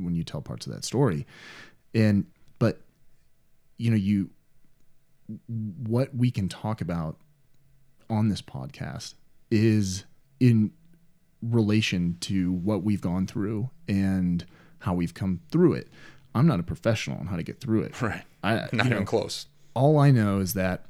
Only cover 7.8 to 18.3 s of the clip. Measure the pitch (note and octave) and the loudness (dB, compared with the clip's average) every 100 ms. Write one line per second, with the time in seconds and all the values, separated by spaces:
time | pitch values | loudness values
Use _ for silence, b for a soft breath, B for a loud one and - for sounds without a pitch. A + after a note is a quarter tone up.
7.8 | _ _ - A2+ A2 F2+ - C2+ C#2 - | _ _ -4 0 0 -2 -8 -12 -12 -12
8.8 | E2+ - - - - - - A2 A2+ G#2+ | -12 -10 -14 -20 -20 -20 0 4 4 4
9.8 | G2 F#2+ - - _ - B2 A2+ G#2 - | 2 -4 -12 -20 _ 2 4 6 2 -4
10.8 | - - _ _ _ _ A#2 A#2 G#2 G#2+ | -20 -20 _ _ _ _ -2 2 4 2
11.8 | G#2+ F#2 F2 E2+ - G2 F2+ F#2 F#2+ G2+ | 2 0 -2 -4 -4 -2 0 -2 -2 -2
12.8 | G#2 G2+ F2+ F#2 F#2+ G#2+ G2+ G#2+ C3 - | -2 -2 -2 -4 -4 -4 -4 -4 -8 -10
13.8 | - G2 G2 F#2+ F2+ F2 - B B B | -4 -2 0 0 0 -2 -6 B B B
14.8 | F#2+ F2+ E2+ - F#2+ F2 - D#3+ F3 B1+ | -4 -2 -4 -4 -4 -4 -2 2 4 2
15.8 | - B B B B A2+ D#3+ F2+ E2+ E2 | -6 B B B B 2 2 2 -4 -2
16.8 | A2+ G#2+ - - F2 F2 - - - A2 | 0 0 -4 -8 -6 -6 -8 -10 -2 -2
17.8 | - - A2+ - - | -2 -4 -6 -6 -12